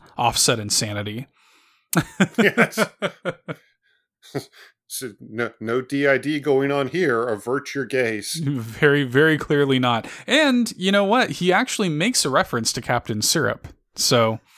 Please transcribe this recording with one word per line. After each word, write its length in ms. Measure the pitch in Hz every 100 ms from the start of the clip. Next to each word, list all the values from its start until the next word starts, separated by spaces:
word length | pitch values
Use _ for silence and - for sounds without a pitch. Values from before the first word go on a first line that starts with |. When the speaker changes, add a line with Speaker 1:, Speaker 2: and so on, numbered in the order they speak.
| - -
Speaker 1:
offset 420 | 120 - - 117
insanity. 680 | 104 - 107 104 104 110 - _ _ _ _ _ _ 175
<laughs> 420 | - - 196 -
Speaker 2:
Yes. 400 | 208 - 185 - 214 -
<laughs> 1500 | 196 - 180 - - - _ _ _ _ _ _ - 139 - - - _ _
So 220 | - 127 98
no, 320 | 127 110 113 -
no 220 | 113 127
D 260 | 123 139 143
I 100 | 131
D 220 | 135 151
going 320 | 147 135 139
on 160 | 143 131
here. 340 | 170 165 113
Avert 520 | 120 104 117 135 - 139
your 80 | 127
gaze. 560 | 131 117 107 - 165
Speaker 1:
Very, 640 | 139 135 113 110 147 143
very 340 | 131 131 156 156
clearly 420 | - 147 139 131
not. 280 | 123 113 - - -
And 460 | 277 294 247 226 -
you 160 | 185
know 100 | 202
what? 260 | 196 247 240
He 200 | 151 180
actually 380 | 185 247 - 190
makes 340 | 151 208 247
a 60 | 143
reference 420 | 139 190 - 113
to 80 | -
Captain 400 | - 123 - 107
Syrup. 460 | - 165 113 - - - _ -
So 440 | - 123 113 113 _